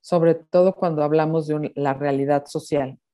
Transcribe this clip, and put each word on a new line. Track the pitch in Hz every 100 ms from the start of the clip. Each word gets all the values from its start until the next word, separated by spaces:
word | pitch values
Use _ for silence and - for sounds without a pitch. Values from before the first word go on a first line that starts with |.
sobre | - 175 165 160
todo | - 180 185 185
cuando | 180 156
hablamos | 147 156 156 160 151
de | 151
un, | 151 -
la | 143
realidad | 135 143 139 139 143 143
social. | 160 151 147 131 135 _